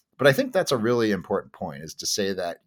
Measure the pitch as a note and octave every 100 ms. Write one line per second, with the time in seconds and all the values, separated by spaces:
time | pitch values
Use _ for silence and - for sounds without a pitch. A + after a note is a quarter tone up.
0 | _ _ C3+ C3+ C4+ F#3+ E3+ C3 A2 A#2+
1 | A2 F#2+ D#2+ G2 - - F2+ C#2+ D#2+ -
2 | - - G2 F#2 F2+ E2